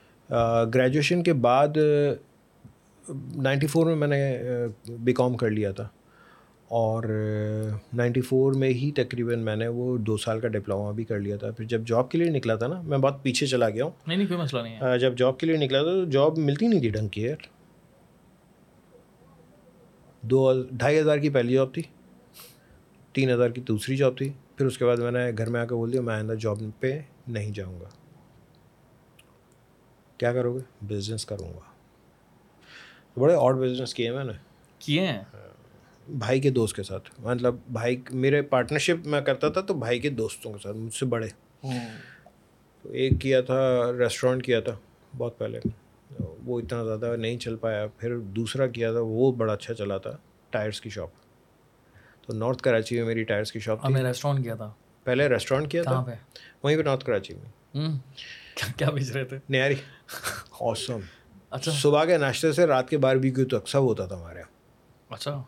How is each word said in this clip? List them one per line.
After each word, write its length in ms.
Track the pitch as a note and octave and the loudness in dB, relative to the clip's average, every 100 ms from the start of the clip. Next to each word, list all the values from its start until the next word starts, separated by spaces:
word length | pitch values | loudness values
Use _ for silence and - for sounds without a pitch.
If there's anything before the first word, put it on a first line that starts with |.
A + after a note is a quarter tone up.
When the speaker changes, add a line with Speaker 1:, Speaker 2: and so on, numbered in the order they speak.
| _ _ - | _ _ -4
Speaker 1:
آ، 320 | A#2+ A#2 A#2 | 0 2 2
گریجویشن 580 | A#2 B2+ B2+ D3 C#3+ F3 | 2 4 4 4 2 2
کے 100 | E3+ | 2
بعد، 360 | D3 A#2+ C3 D3+ | 4 6 6 4
آ، 1400 | D#3 D3+ D3 C#3+ - - _ _ _ - _ _ _ - C#3 - D3 | 4 4 4 2 0 -8 _ _ _ -20 _ _ _ -14 -12 -10 -2
نائنٹی 300 | C3 C#3 D3 | 0 2 2
فور 200 | E3 E3 | 4 4
میں 100 | D#3 | 4
میں 120 | D3 | 2
نے، 300 | C#3+ C#3 B2 | 2 0 -2
آ، 40 | B2 B2 A#2 G#2+ - | -4 -4 -4 -6 -14
بی 240 | A#2 A#2+ | -2 2
کام 240 | B2 B2 A#2+ | 4 2 2
کر 140 | A2+ | 0
لیا 220 | G#2+ G2+ | 0 -2
تھا، 160 | G2 A2 _ _ _ - - _ _ - | -4 -10 _ _ _ -20 -20 _ _ -4
اور، 360 | A#2 A2+ A2+ | 0 0 0
آ، 720 | A2 G#2+ G#2+ G#2+ G#2+ G#2+ A2 G#2 - | -2 -2 -2 -2 -2 -4 -4 -6 -6
نائنٹی 280 | A#2+ A#2+ B2 | 0 0 2
فور 320 | B2 C3 C3+ | 2 4 4
میں 160 | C3+ C3 | 4 2
ہی 240 | B2 C#3+ | 2 0
تقریباً 480 | C#3+ A#2+ A#2+ A#2 A#2 | 0 -2 -2 -2 0
میں 160 | A2 G#2+ | 0 -2
نے 120 | A#2 | -2
وہ 300 | A#2+ B2 B2 | -2 -2 -2
دو 180 | G#2+ G#2+ | 0 -2
سال 240 | - A2 | 0 -2
کا 80 | A2+ | -2
ڈپلوما 420 | G#2+ G2 G2+ G#2 | -4 -2 -4 -2
بھی 140 | G#2+ | -4
کر 140 | A2+ G#2 | -4 -4
لیا 180 | G2+ G2+ | -4 -4
تھا۔ 140 | A2 | -6
پھر 140 | A2 | -8
جب 220 | A2 A#2 A2+ | -4 -4 2
جاب 240 | A#2 B2+ | 2 2
کے 80 | E3 | 2
لیے 120 | E3+ | 2
نکلا 240 | C#3+ A#2 | 0 0
تھا 120 | A2 A#2+ | 0 -2
نا، 140 | F3+ | -4
میں 180 | D#3+ C#3 | -2 2
بہت 240 | C3+ C#3 | 2 2
پیچھے 240 | C3+ B2+ C#3+ | -2 0 2
چلا 240 | B2+ A2+ | 2 2
گیا 140 | G#2 | 2
ہوں۔ 60 | D3+ - D#3 | -4 -4 -6
Speaker 2:
نہیں، 100 | F3+ | -2
نہیں، 120 | G3 | 0
کوئی 120 | F3 | -2
مسئلہ 220 | D3 B2 | -2 -4
نہیں 140 | A2+ A2+ | -6 -4
ہے۔ 40 | |
Speaker 1:
آ، 160 | C3 B2 | 0 4
جب 200 | C3 A#2+ | 2 4
جاب 220 | B2+ C3 | 2 2
کے 80 | D#3+ | 0
لیے 100 | D#3+ | 2
نکلا 260 | C#3 C3+ | 2 2
تھا 80 | D#3+ | 2
تو 140 | F#3+ | 0
جاب 340 | F3+ C#3 D3+ D#3+ | 2 4 4 4
ملتی 280 | D3 C#3+ A#3 | 0 2 4
نہیں 140 | G3+ | 4
تھی 80 | A#2 | 2
ڈھنگ 200 | G#2+ G#2+ | 0 -4
کی 140 | G#2 | -4
یار۔ 240 | A2+ D#3 - _ _ _ _ _ _ _ _ _ _ _ _ _ _ - _ _ - - - - - _ - _ - - | -4 -6 -12 _ _ _ _ _ _ _ _ _ _ _ _ _ _ -20 _ _ -20 -20 -20 -20 -20 _ -20 _ -20 -12
دو، 300 | A2+ C3 C3 C3 B2+ | 2 4 6 4 0
ڈھائی 280 | B2 B2+ D#3 | 0 4 4
ہزار 200 | D3+ D3 | 4 4
کی 120 | D3 | 4
پہلی 240 | C3+ A#2+ | 2 4
جاب 200 | B2+ C3 | 2 2
تھی، 80 | E3+ - - - - _ - - - _ - _ _ - | -2 -10 -14 -20 -20 _ -20 -20 -20 _ -20 _ _ -8
تین 180 | - C3 | 0 2
ہزار 200 | B2 A#2+ | 4 2
کی 100 | A#2+ | 0
دوسری 360 | B2+ G#2+ - C3+ | -2 -2 0 2
جاب 220 | C3 B2+ | 2 2
تھی۔ 140 | C#3 C#3 - - | -6 -8 -14 -2
پھر 100 | C3+ | -2
اس 120 | - | 2
کے 60 | |
بعد 120 | A#2+ A#2+ | 2 2
میں 140 | A#2+ | 0
نے 200 | B2 B2 A2 | 0 -2 -2
گھر 100 | A2+ | -2
میں 120 | A#2+ | -2
آ 40 | |
کے 100 | A#2 | -2
بول 180 | A#2+ A#2 | -2 0
دیا، 80 | B2+ | -2
"میں 140 | A#2 | 0
آئندہ 180 | A2 G#2+ | -2 -2
جاب 260 | A2+ A2 G#2 G#2+ - | -2 -2 -4 -6 -6
پہ 200 | C3 D3 C#3+ _ - | -4 -4 -10 _ -8
نہیں 220 | A#2 G#2 | -6 -6
جاؤں 300 | G2+ F#2 F2+ | -8 -10 -12
گا۔" 80 | F#2 - - - _ _ _ _ _ _ _ _ _ _ _ _ _ _ _ _ _ _ _ - | -16 -20 -20 -20 _ _ _ _ _ _ _ _ _ _ _ _ _ _ _ _ _ _ _ -2
"کیا 140 | A#2+ | 0
کرو 260 | B2 A#2+ B2+ | 0 0 -2
گے؟" 0 | B2+ - | -8 -14
"بزنس 440 | G2+ G#2 G2+ A2 - | -8 -6 -6 -8 -8
کروں 280 | G2+ E2+ | -10 -10
گا۔" 60 | E2 - - _ _ _ _ _ _ _ _ - - - - _ A#2+ | -14 -20 -20 _ _ _ _ _ _ _ _ -20 -20 -20 -20 _ 2
بڑے 140 | C#3+ E3+ | 4 6
آڈ 180 | B2 C3 | 4 4
بزنس 380 | B2+ B2+ B2 | 0 -2 -6
کیے 160 | - A#2 | -4 -2
میں 140 | C3 | -2
نے۔ 80 | C3 G2+ - _ _ _ | -8 -10 -16 _ _ _
Speaker 2:
کیے 280 | - D3 F#3 | -2 0 0
ہیں؟ 160 | A2 G2+ G#2 G2 - - - _ _ - | -4 -10 -20 -20 -20 -20 -20 _ _ -12
Speaker 1:
بھائی 320 | C3 G#2+ C3+ | -6 0 2
کے 100 | C#3 | 4
دوست 260 | B2+ G#2+ - | 2 0 -2
کے 60 | |
ساتھ، 280 | F#2+ F#2+ - - | -8 -10 -12 -12
مطلب 380 | A2 B2 B2 B2 - | -4 0 0 0 -6
بھائی، 300 | A2 A#2+ B2+ - | -4 -2 -2 -4
میرے 320 | B2+ C3+ C#3+ | 0 2 4
پارٹنرشپ 640 | C#3+ B2+ B2 D3+ D3+ E3+ D3 | 4 2 2 0 0 0 0
میں 140 | D3 | -2
کرتا 280 | C#3+ C3 D3+ | 0 0 0
تھا 120 | F#3 | 0
تو 140 | G3 | -4
بھائی 240 | E3 A2+ B2 | -4 0 -2
کے 120 | C#3+ | -2
دوستوں 420 | A#2 A2 - A#2 | -2 -6 -6 -12
کے 60 | G2+ | -12
ساتھ، 140 | G2 A2 | -10 -8
مجھ 180 | A2+ | -8
سے 120 | - C3+ | -4 -2
بڑے۔ 200 | A#2 A2 - _ _ | -2 -4 -10 _ _
Speaker 2:
ہوں۔ 240 | C3+ B2 A#2 A2 - - - _ _ _ _ _ | -8 -6 -8 -14 -18 -20 -20 _ _ _ _ _
Speaker 1:
تو 60 | - | -10
ایک 240 | B2+ C3 G#2 | -2 0 2
کیا 200 | C3 C3 | 4 2
تھا، 400 | B2+ C3 C3 B2 A#2+ B2 | 2 2 2 2 2 2
ریسٹورینٹ 460 | A#2 - B2+ B2+ | 0 2 0 0
کیا 160 | B2+ A#2 | 2 0
تھا 180 | A#2+ G#2+ - _ _ C3 | 0 -8 -14 _ _ -8
بہت 220 | A#2+ - | -6 -6
پہلے، 220 | A2 A2+ A2+ A2 _ _ _ A#2 | -8 -6 -8 -8 _ _ _ -10
وہ 400 | F2+ E2 B2 A#2+ | -10 -10 -6 -6
اتنا 240 | A2 A#2+ | -4 -6
زیادہ 320 | A2+ G#2+ A#2 A#2 | -4 -4 -4 -2
نہیں 220 | A2+ A#2+ | -2 -4
چل 180 | A#2 A2+ | -6 -4
پایا۔ 300 | A2+ G#2 G#2+ - | -2 -2 -4 -6
پھر 200 | A#2 A#2+ | -6 -6
دوسرا 480 | G2+ G#2 A2+ C3 C3 | -6 -4 -4 0 -2
کیا 260 | A#2 A2+ | 0 -2
تھا، 80 | A2+ | 0
وہ 320 | A2+ A2 C3+ | 0 4 4
بڑا 200 | B2 A2 | 4 0
اچھا 220 | G#2 - | -2 -6
چلا 240 | A2+ G2+ F#2+ | -6 -4 -4
تھا، 180 | - C#3+ _ _ _ | -6 -14 _ _ _
ٹائرز 300 | A2+ G#2+ G#2 | -4 -4 -6
کی 100 | A2+ | -10
شاپ۔ 180 | G2+ E2+ - _ _ _ _ _ _ _ - - _ - | -10 -10 -12 _ _ _ _ _ _ _ -20 -20 _ -10
تو 60 | |
نارتھ 300 | A2 A#2 B2 | -4 -2 0
کراچی 340 | C3+ A2+ A2 A#2 | 2 2 0 -2
میں 80 | |
میری 200 | A2+ A2+ | -2 -2
ٹائرز 280 | A2 G#2 G#2+ | -2 -2 -2
کی 80 | A2+ | -6
شاپ 200 | G#2+ A2 | -4 -2
تھی۔ 120 | C3+ | 2
Speaker 2:
آپ 80 | C3+ | 2
نے 60 | B2+ | 0
ریسٹورینٹ 360 | B2 C#3+ C#3 | -2 -2 -2
کیا 100 | A#2+ | -2
تھا؟ 180 | A2 G#2+ - _ _ | -6 -10 -14 _ _
Speaker 1:
پہلے 240 | - B2 C#3+ | -2 2 2
ریسٹورینٹ 420 | A#2 - C3+ D3+ | 2 2 0 0
کیا 120 | E3+ | -2
تھا۔ 80 | D3+ | 0
Speaker 2:
کہاں 140 | C3 | 0
پہ؟ 60 | B2 A2+ - - - _ | -2 -8 -16 -20 -20 _
Speaker 1:
وہیں 140 | C#3 D#3 | 0 2
پہ 60 | |
نارتھ 220 | D3 C3+ | 2 0
کراچی 300 | C3 G#2 G2 | 0 -4 -4
میں۔ 100 | F#2 G#2+ - _ | -16 -18 -20 _
Speaker 2:
ہوں۔ 240 | C#3 D#3+ C#3+ - - - - - | -6 -4 -4 -8 -20 -18 -18 -16
کیا، 180 | - - - | -8 -8 -2
کیا 140 | C#3+ | -2
بیچ 220 | D3 C3 | -2 -4
رہے 120 | C3+ | -4
تھے؟ 140 | B2+ C3+ - | -6 -10 -2
Speaker 1:
نہاری۔ 260 | C3 C#3 C#3 - - - - - - - - | 0 2 0 -6 -20 -16 -10 -8 -10 -14 -6
Awesome۔ 360 | A#2 A2 - A2+ F#2+ - _ - - | -4 -2 -4 -8 -8 -18 _ -20 -12
Speaker 2:
اچھا۔ 220 | C3 E3 | -8 -4
Speaker 1:
صبح 320 | D3 C#3+ D3 | 0 2 4
کے 120 | D#3+ E3+ | 4 4
ناشتے 360 | C#3 A#2+ D#3+ | 2 2 0
سے 140 | D3 E3+ | 4 4
رات 220 | C3 B2+ | 4 2
کے 100 | D3+ | 2
باربیکیو 480 | C3 C3+ C3 C3 C3 | 4 4 2 2 0
تک 220 | A#2+ - | 0 0
سب 140 | C#3 | 2
ہوتا 240 | C3 G#2 F#2 | 2 2 -4
تھا 100 | F#2 | -8
ہمارے 220 | E2 D2+ | -12 -16
یہاں۔ 720 | - _ _ _ _ _ - | -18 _ _ _ _ _ -18
Speaker 2:
اچھا۔ 300 | A2+ - C#3 | -10 -8 -8